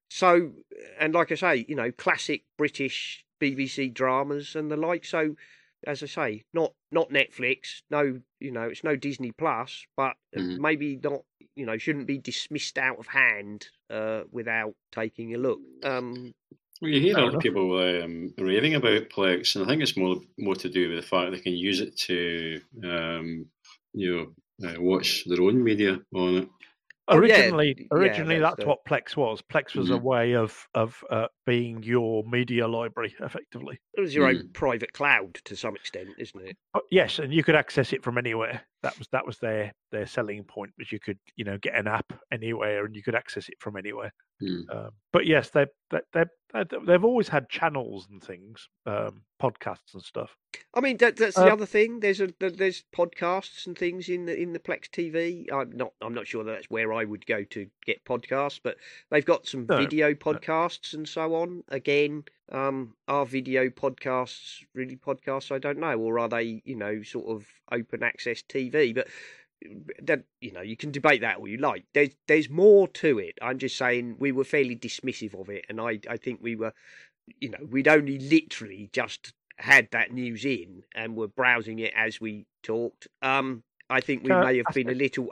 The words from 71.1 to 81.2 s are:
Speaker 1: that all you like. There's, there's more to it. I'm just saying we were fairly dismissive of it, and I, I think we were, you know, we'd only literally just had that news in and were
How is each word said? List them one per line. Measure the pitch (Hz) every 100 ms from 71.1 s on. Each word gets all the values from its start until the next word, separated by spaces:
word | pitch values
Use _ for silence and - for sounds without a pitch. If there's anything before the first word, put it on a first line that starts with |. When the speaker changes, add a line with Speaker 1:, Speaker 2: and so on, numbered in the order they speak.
| 131
Speaker 1:
that | 113 98
all | 104
you | 117
like. | 143 98 -
There's, | 143 147 _ -
there's | 156 131
more | 160 208 202 180
to | - 160 110
it. | 85 -
I'm | 120 131
just | 131 -
saying | 127 120 120 110
we | 139
were | 131
fairly | 135 151 127 117
dismissive | 120 - 131 - 107 95
of | 95
it, | 98 -
and | 110
I, | 117 107 110
I | 117
think | 131 113
we | 117
were, | 110 113 - - - - _ _ -
you | 131
know, | - 117
we'd | 135 143
only | 151 143 139
literally | 139 160 - - 104 95 101
just | 127 113 - - _ _ -
had | - 139 113
that | 117 95
news | 127 123 110
in | 135 107 90 90 -
and | - 113
were | 110